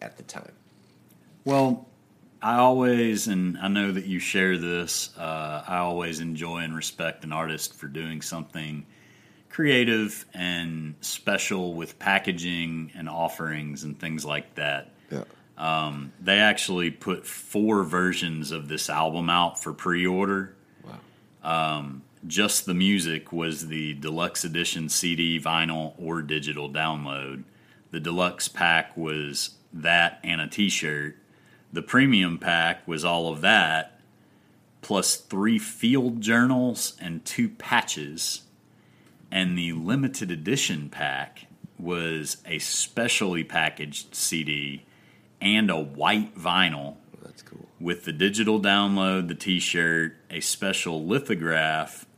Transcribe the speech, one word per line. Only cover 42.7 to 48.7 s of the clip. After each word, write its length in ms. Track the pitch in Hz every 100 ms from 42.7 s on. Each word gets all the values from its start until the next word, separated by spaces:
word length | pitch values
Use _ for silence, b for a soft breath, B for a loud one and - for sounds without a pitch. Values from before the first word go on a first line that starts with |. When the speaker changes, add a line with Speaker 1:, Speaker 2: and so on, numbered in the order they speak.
| - - - 120 - 101 85
Speaker 2:
packaged 720 | 78 82 78 - 76 71 - -
C 280 | - 82
D 400 | 76 73 71 69 b b b b b -
and 300 | 98 107 104
a 80 | 82
white 580 | 76 71 80 107 107 92
vinyl 600 | 85 87 90 73 71 - -
Speaker 1:
Oh, 60 | -
that's 200 | - -
cool. 240 | - - - -
Speaker 2:
with 260 | 82 87 -
the 80 |
digital 460 | 76 98 104 110 110
download, 680 | 101